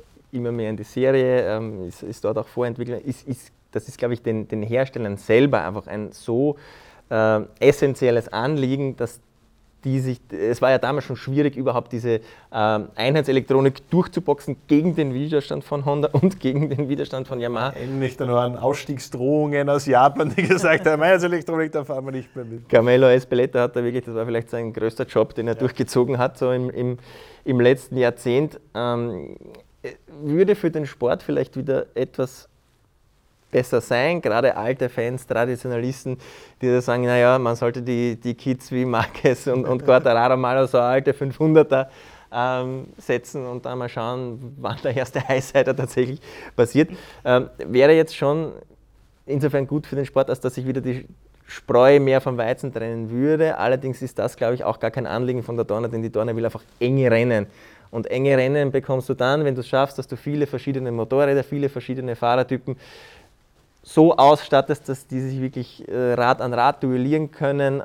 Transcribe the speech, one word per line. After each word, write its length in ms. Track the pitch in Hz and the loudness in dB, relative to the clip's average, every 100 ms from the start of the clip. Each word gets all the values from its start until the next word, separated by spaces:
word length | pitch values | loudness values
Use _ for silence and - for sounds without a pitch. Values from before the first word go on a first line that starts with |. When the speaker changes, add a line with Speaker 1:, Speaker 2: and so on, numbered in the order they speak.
| - _ _ | -20 _ _
Speaker 1:
immer 220 | 127 120 | -8 -6
mehr 180 | 117 110 | -4 -6
in 60 | 104 | -8
die 80 | |
Serie, 720 | 104 127 131 135 127 127 95 107 | -8 -2 2 2 2 2 0 -2
ähm, 320 | 113 104 87 | -6 -10 -12
ist, 140 | - | -12
ist 220 | - 113 | -14 -6
dort 140 | 101 110 | -4 -4
auch 100 | 104 | -6
vorentwickelt, 560 | - 123 117 120 117 | -4 -4 -6 -8 -8
ist, 240 | 139 - - | -8 -10 -10
ist, 240 | 123 - _ _ | -12 -14 _ _
das 160 | - - | -10 -10
ist, 100 | - | -6
glaub 140 | 120 | -4
ich, 100 | 120 | -4
den, 260 | 117 110 104 | -4 -4 -4
den 140 | 110 | -6
Herstellern 540 | 104 123 131 - 107 98 | -2 -2 -2 -4 -6 -6
selber 460 | - 110 143 117 | 2 4 4 2
einfach 240 | 80 101 - | -2 -8 -10
ein 260 | 101 107 | -10 -10
so, 440 | - - 117 147 143 - - - - - | -12 -4 -2 -2 -4 -12 -20 -20 -20 -6
äh, 300 | 113 110 107 - - | 0 2 2 -2 -2
essentielles 720 | 131 143 139 123 127 117 - | 0 0 -2 0 0 0 -2
Anliegen, 640 | 107 127 151 127 135 139 123 | -6 -4 -2 -2 -4 -6 -6
dass 240 | 117 - _ _ _ _ _ _ | -10 -10 _ _ _ _ _ _
die 140 | 135 131 | -4 -4
sich, 220 | 131 123 - | -4 -6 -10
es 320 | 78 107 123 | -4 -2 0
war 80 | 131 | 2
ja 80 | 131 | 2
damals 280 | 123 143 - | 0 -4 -6
schon 100 | 123 | -10
schwierig, 400 | - 139 143 139 | -4 0 0 0
überhaupt 340 | 131 120 - | -2 -2 -4
diese, 300 | 120 120 110 - - _ | -4 -2 -2 -4 -20 _
ähm, 340 | 113 107 107 90 | -2 0 0 -4
Einheitselektronik 960 | - 120 151 139 131 127 135 135 135 - | -4 0 0 2 0 2 4 2 0 -2
durchzuboxen 640 | 170 170 - 151 143 - 131 - | 0 0 -2 -2 -2 -4 -8 2
gegen 260 | 147 170 | 2 2
den 180 | 160 143 | 0 -2
Widerstand 520 | 127 151 151 - 147 | -2 -2 -2 -4 -8
von 200 | - 147 | -6 -4
Honda 260 | 139 147 147 | -2 0 0
und 260 | 131 185 - | 4 2 2
gegen 320 | 131 139 147 | -2 -2 -2
den 180 | 135 135 | -2 -4
Widerstand 380 | 143 - 131 131 | -4 -6 -8 -8
von 140 | 127 | -6
Yamaha. 340 | 120 117 127 | -4 -4 -6
Speaker 2:
Ähnlich 420 | - 127 135 127 131 | -6 -8 -4 -4 -4
dann 140 | 127 | 0
waren 260 | 120 123 123 | 0 0 -2
Ausstiegsdrohungen 1120 | 127 143 - 139 - 123 127 151 151 143 139 | -2 -2 -6 -10 -8 -4 0 0 2 0 0
aus 180 | 143 139 | 0 2
Japan, 460 | 123 139 139 151 - | 4 4 4 -2 0
die 60 | |
gesagt 440 | 180 185 170 160 156 | 2 2 4 4 2
haben, 160 | 151 | 2
„Einheitselektronik, 720 | 165 185 175 175 156 165 156 | 4 4 2 -2 -2 -2 -2
da 120 | 156 | -4
fahren 200 | 139 135 | -6 -8
wir 80 | 135 | -8
nicht 240 | 131 123 131 | -10 -10 -12
mehr 80 | |
mit.“ 240 | 117 113 117 | -12 -14 2
Speaker 1:
Carmelo 400 | 123 120 127 131 | 4 6 8 8
Espeleta 540 | 127 131 123 127 127 | 6 4 0 2 2
hat 120 | 123 | 0
da 80 | 123 | 0
wirklich, 220 | 120 123 | -2 -4
das 100 | 120 | -6
war 100 | 113 | -6
vielleicht 260 | 117 117 117 | -4 -4 -4
sein 220 | 117 113 | -6 -6
größter 320 | 110 110 - | -4 -4 -4
Job, 300 | 123 113 110 | -2 0 0
den 140 | - 117 | -2 -4
er 60 | |
Speaker 2:
Ja. 40 | 117 | -2
Speaker 1:
durchgezogen 580 | 127 - 120 127 123 123 | -2 -2 -2 0 0 0
hat, 220 | 131 - | -2 -2
so 140 | 127 | -2
im, 180 | 127 127 | -2 -4
im, 280 | - 123 123 - - - - | -4 -6 -6 -12 -20 -20 -10
im 160 | - 123 | -2 4
letzten 360 | 120 135 - 131 | 6 4 0 0
Jahrzehnt. 640 | 120 120 127 127 151 - _ | 0 0 0 0 0 -6 _
Ähm, 640 | 110 120 120 120 92 - - - - _ _ 131 - - 147 | -6 -4 -2 -4 -8 -12 -16 -20 -20 _ _ -18 -16 -20 -10
würde 320 | 151 156 190 | -2 2 2
für 160 | 202 170 | 2 -2
den 160 | 156 139 | -4 -8
Sport 380 | - 120 175 | -4 -2 -2
vielleicht 320 | - 143 135 135 | -2 -4 -4 -6
wieder 300 | 131 131 - 117 | -4 -4 -4 -6
etwas 520 | 127 - 131 - - _ _ _ _ _ _ _ _ _ _ | -6 -4 -6 -8 -20 _ _ _ _ _ _ _ _ _ _
besser 320 | - 127 120 | -2 0 -2
sein, 400 | - 120 147 175 | 0 0 0 0
gerade 340 | 123 110 127 90 | -2 2 2 0
alte 320 | 110 131 127 | -2 -4 -4
Fans, 380 | - 117 127 - | -4 -4 -6 -4
Traditionalisten, 880 | 120 120 120 127 120 123 131 135 127 - - - _ | -2 -2 -4 -6 -4 -4 -6 -8 -10 -12 -20 -20 _
die 60 | 127 | 2
da 120 | 123 | 2
sagen, 220 | 123 120 | 2 0
„Na 140 | 123 123 | 2 4
ja, 200 | 120 131 | 6 4
man 160 | 123 | 2
sollte 280 | 117 120 120 | 0 -2 -2
die, 340 | 123 120 120 113 | -2 -2 -2 -2
die 160 | 123 | -6
Kids 400 | 113 135 127 - | -4 -4 -4 -4
wie 140 | 127 127 | -4 0
Marquez 600 | 117 107 - 139 123 143 | 0 -2 0 0 0 -2
und, 200 | 127 127 | -2 0
und 180 | 127 | 0
Quartararo 540 | 139 127 127 113 123 131 | 4 4 6 4 4 2
mal 180 | 127 131 | 2 0
auf 140 | 131 | 2
so 80 | 123 | 2
alte 340 | 120 135 139 | 2 2 0
fünfhunderter, 800 | - 143 - 160 156 151 131 131 - - - - | 0 -4 0 4 6 6 2 -2 -10 -20 -20 -10
ähm, 540 | 120 127 127 127 131 131 - | -4 -2 -2 -4 -8 -12 -10
setzen 480 | - 123 - 147 | -4 -4 -4 -10
und 220 | 127 127 123 | -8 -10 -8
da 100 | 127 | -8
mal 140 | 120 | -8
schauen, 640 | 127 113 127 123 117 120 139 | -6 -6 -6 -8 -12 -16 -10
wann 200 | 107 - | -8 -6
der 140 | 143 123 | -4 -2
erste 240 | 120 139 | -4 -4
<laughs> 80 | 117 | -2
Highsider 480 | 131 131 139 131 139 | -2 0 2 2 0
tatsächlich 460 | 127 - 123 143 - - - - | -2 -2 -2 -4 -14 -20 -6 0
passiert.“ 360 | 117 139 170 185 - - - | 2 4 2 -2 -20 -8 0
Ähm, 240 | 123 - - | 2 0 -8
wäre 340 | 71 123 139 | -2 4 6
jetzt 240 | 160 160 - | 6 4 0
schon 360 | 139 151 156 57 - _ _ _ _ _ - | -2 0 -4 -10 -20 _ _ _ _ _ -6
insofern 400 | 143 143 139 135 | -2 0 0 -2
gut 200 | 147 - | -4 -4
für 100 | - | -6
den 100 | 131 | -2
Sport, 240 | - 135 | 0 0
als 100 | 127 | -2
dass 140 | 127 | -4
sich 120 | 127 127 | -4 -4
wieder 140 | 131 | -4
die 260 | 123 127 - - _ _ | -4 -8 -10 -20 _ _
Spreu 560 | - - - 120 131 143 | -20 -12 2 6 8 8
mehr 220 | 135 135 | 6 2
vom 160 | 135 120 | 0 -2
Weizen 340 | 110 131 139 | -2 -4 -6
trennen 380 | 117 113 117 110 | -6 -6 -6 -6
würde. 480 | 120 143 156 160 - | -2 0 2 2 0
Allerdings 420 | 110 131 135 123 | 0 0 -2 -8
ist 180 | 131 - | -8 -4
das, 180 | 113 - | -6 -2
glaub 180 | 117 | -2
ich, 100 | 123 | -2
auch 160 | 104 110 | -2 -4
gar 100 | 113 | -4
kein 160 | 131 110 | -4 -4
Anliegen 360 | 107 127 127 | -4 -2 -4
von 140 | 113 117 | -4 -4
der 100 | 113 | -2
Dorna, 220 | 107 117 | -2 -4
denn 120 | 117 | -4
die 100 | 113 | -4
Dorna 240 | 110 113 | -2 -2
will 100 | 113 117 | -2 -4
einfach 180 | - - - | -6 -14 -4
enge 300 | 123 135 127 | 0 2 4
Rennen. 380 | 113 123 110 101 - - - _ | 4 2 0 -2 -10 -20 -20 _
Und 160 | 117 110 | -10 -4
enge 280 | 127 139 135 | 0 2 2
Rennen 320 | 127 147 139 | 2 0 0
bekommst 400 | 135 127 131 123 | -2 -2 -4 -2
du 40 | |
dann, 300 | 131 127 147 | -2 0 0
wenn 100 | 143 | 0
du 60 | 127 | -2
es 80 | 123 | -2
schaffst, 300 | 131 139 - | 0 0 -2
dass 100 | 123 | -10
du 80 | 123 | -10
viele 300 | 147 147 143 | -6 -2 -2
verschiedene 440 | 127 - 135 127 | -4 -4 -4 -4
Motorräder, 540 | 117 110 131 143 139 | -4 0 2 2 2
viele 240 | 127 147 139 | 0 -2 -4
verschiedene 480 | 127 117 127 127 117 | -4 -8 -8 -8 -2
Fahrertypen 600 | 120 123 123 127 - 165 - - - - _ _ _ _ _ _ | 0 2 0 -4 -6 -12 -14 -20 -20 -20 _ _ _ _ _ _
so 320 | - - 165 - | 0 6 6 8
ausstattest, 720 | 139 147 - 139 135 139 - | 8 6 4 2 2 -2 -6
dass 200 | 131 - | -10 -8
die 120 | 127 | -6
sich 200 | 131 131 | -6 -4
wirklich, 460 | 131 131 120 - - | -6 -6 -12 -14 -8
äh, 260 | 123 123 | -2 0
Rad 260 | 120 120 135 | 2 2 2
an 140 | 123 | 0
Rad 300 | 120 131 - | 2 2 2
duellieren 480 | 135 127 131 156 151 | -2 0 0 0 -2
können, 500 | - 147 143 139 139 | -4 -2 0 0 -2